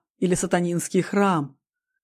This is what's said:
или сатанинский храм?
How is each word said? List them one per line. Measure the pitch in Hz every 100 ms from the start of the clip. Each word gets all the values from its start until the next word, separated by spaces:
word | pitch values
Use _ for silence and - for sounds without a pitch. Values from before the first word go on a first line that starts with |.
| _ -
или | 180
сатанинский | 180 180 180 175 175 - 185
храм? | - 202 202 170 143 - _ _ _ _